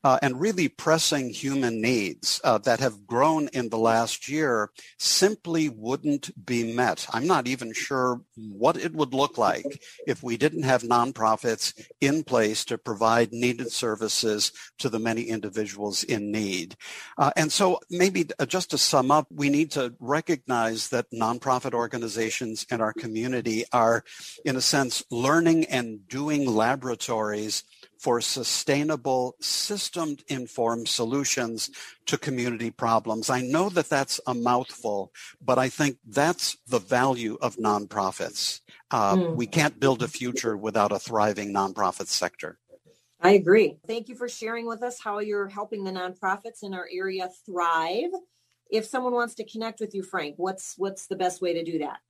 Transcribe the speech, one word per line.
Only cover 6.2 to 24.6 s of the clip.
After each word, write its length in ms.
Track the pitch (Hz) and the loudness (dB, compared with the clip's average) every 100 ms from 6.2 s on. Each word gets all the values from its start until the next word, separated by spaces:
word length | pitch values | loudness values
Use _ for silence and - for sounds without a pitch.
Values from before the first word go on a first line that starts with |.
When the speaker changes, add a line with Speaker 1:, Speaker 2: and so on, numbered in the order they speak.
| - - | -4 -14
Speaker 1:
be 300 | 98 120 113 | -2 0 0
met. 320 | 120 123 82 - | 2 0 0 -4
I'm 160 | 113 156 | -2 2
not 220 | 165 123 | 2 0
even 240 | 127 117 | -6 -6
sure 480 | 107 - 135 127 123 - - | -8 -2 0 2 0 -6 -18
what 400 | 107 98 131 170 | -16 2 2 2
it 160 | 170 | -4
would 220 | 160 139 | -2 0
look 240 | 131 139 - | 2 0 4
like 440 | 101 80 - - - - - | 2 2 -4 -10 -18 -10 -4
if 160 | 123 | -4
we 140 | 123 117 | -2 0
didn't 280 | 147 160 | 0 0
have 180 | 135 127 | 2 2
nonprofits 920 | 117 120 120 135 110 110 123 110 - - - - | 4 2 2 2 2 2 0 -2 -4 -6 -20 0
in 200 | 139 156 | 2 2
place 400 | 151 127 107 107 - | 2 4 4 0 -4
to 100 | 117 | -6
provide 560 | - 101 113 117 113 | -6 2 4 4 2
needed 400 | 117 131 120 120 | 2 0 0 -6
services 800 | - 120 104 107 - 113 107 - - - - | -4 -2 -2 -2 0 0 0 -2 -4 -20 -6
to 120 | 135 | -4
the 80 | 110 | -2
many 240 | 117 113 | -2 -2
individuals 840 | 113 110 101 101 104 101 104 101 | -2 -4 -4 -4 -6 -6 -6 -4
in 260 | - 113 104 | -2 -4 -2
need. 460 | 107 101 92 85 - - - - - | -2 -2 -4 -6 -14 -16 -16 -14 0
Uh, 140 | 135 | 2
and 160 | - 156 | 2 0
so 300 | - 190 180 - | 2 2 2 -4
maybe, 380 | 175 190 185 151 - | 2 2 2 -2 -2
uh, 60 | |
just 260 | 131 185 170 | -2 -2 -2
to 80 | 143 | 0
sum 320 | - 147 131 | 4 4 4
up, 160 | 151 143 | 2 2
we 180 | 151 143 | -2 2
need 220 | 143 156 | 2 2
to 240 | 147 123 120 | 0 -4 -6
recognize 920 | 120 147 - 151 - 120 113 113 - | -2 -2 0 -4 0 0 2 -2 -2
that 200 | 123 - | -2 -2
nonprofit 600 | 113 110 120 135 127 131 | -2 -2 0 0 0 0
organizations 920 | 117 117 120 117 110 113 - 120 113 - | -2 -2 -4 -6 -2 -2 -2 -6 -8 -6
in 120 | 120 | -2
our 100 | 110 | -2
community 720 | - 120 110 123 127 113 110 117 | -2 -6 -4 -2 -2 -2 -2 0
are, 320 | 127 113 113 - - - - | 4 4 4 -2 -18 -18 -6
in 100 | 139 | -2
a 60 | 131 | 0